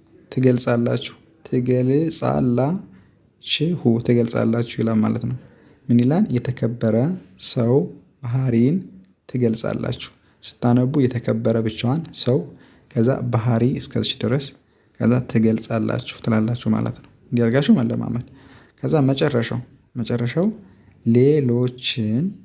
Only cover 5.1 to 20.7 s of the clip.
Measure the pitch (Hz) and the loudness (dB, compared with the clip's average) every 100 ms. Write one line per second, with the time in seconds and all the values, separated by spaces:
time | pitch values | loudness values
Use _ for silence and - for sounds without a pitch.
5.1 | 113 120 123 - _ - _ - 120 123 | 0 -4 -8 -12 _ -20 _ 0 2 4
6.1 | 165 214 120 - 123 117 120 113 110 143 | 2 0 0 -4 -4 -4 -2 0 2 0
7.1 | 185 - - - 131 113 135 185 - - | -2 -10 -10 -6 -2 2 2 0 -8 -20
8.1 | _ 123 127 131 117 127 185 - - - | _ -4 -2 0 2 2 2 -4 -16 -20
9.1 | _ - 127 120 110 - - 123 123 - | _ -10 -2 0 0 -4 -4 -4 -6 -10
10.1 | - _ _ - - 120 123 127 147 127 | -14 _ _ -16 -2 2 4 2 2 0
11.1 | 117 - 113 113 117 110 113 120 156 165 | 0 -2 0 0 0 -2 -2 -2 -2 -4
12.1 | - - 143 - - - _ _ 127 113 | -4 0 0 -2 -12 -20 _ _ 0 0
13.1 | - 123 120 113 113 120 156 - 120 117 | 0 -2 0 0 2 2 0 -4 -2 -4
14.1 | - 113 139 - - _ _ _ - 113 | -2 -2 -2 -4 -12 _ _ _ -2 2
15.1 | 123 127 117 110 110 - 117 110 120 - | 2 0 2 2 2 -2 -2 -2 -4 -6
16.1 | - - 110 110 120 117 110 117 - - | -8 -2 0 0 -2 -2 0 -2 -6 -16
17.1 | _ - 120 117 131 190 196 117 117 113 | _ -4 0 2 2 2 2 2 -2 -4
18.1 | 117 - - - - - _ 131 151 135 | -6 -8 -16 -20 -20 -20 _ -2 2 2
19.1 | 139 151 120 117 123 123 - _ 123 113 | 2 0 0 -2 -6 -8 -18 _ -8 -4
20.1 | 120 120 160 208 214 - | -4 -2 -2 -2 -4 -12